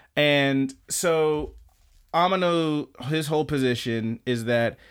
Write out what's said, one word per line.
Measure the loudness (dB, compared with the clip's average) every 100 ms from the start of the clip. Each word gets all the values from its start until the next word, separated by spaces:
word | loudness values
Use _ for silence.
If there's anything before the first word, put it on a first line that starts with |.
| _ 0
And | 2 2 2 0 -2 -6 -10
so | -2 0 2 2 0 -6 -14 -20 _ _ _ _
Amano, | 0 2 2 2 0 0 -2 -6 -10
his | -4 -4 0
whole | -2 0
position | 0 0 0 -2 -4 -4 -4 -4
is | -4 0
that | 0 0 -4 -20